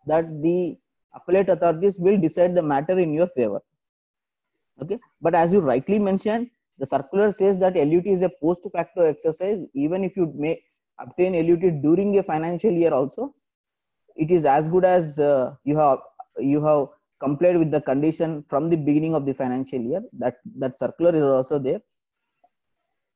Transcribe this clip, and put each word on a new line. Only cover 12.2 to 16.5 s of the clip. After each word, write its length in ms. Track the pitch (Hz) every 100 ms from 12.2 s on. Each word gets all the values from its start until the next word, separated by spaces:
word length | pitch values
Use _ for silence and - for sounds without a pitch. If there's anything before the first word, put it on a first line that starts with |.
financial 480 | - 156 165 175 -
year 200 | 170 165
also, 440 | 139 143 - 269 - _ _ _ _ _ _ _ -
it 160 | 156
is 140 | 180 147
as 220 | 139 156
good 160 | 180
as, 360 | 180 180 156 143
uh, 340 | 143 139 127 139
you 140 | 135 151
have, 220 | 151 131 - - - -
you 240 | 135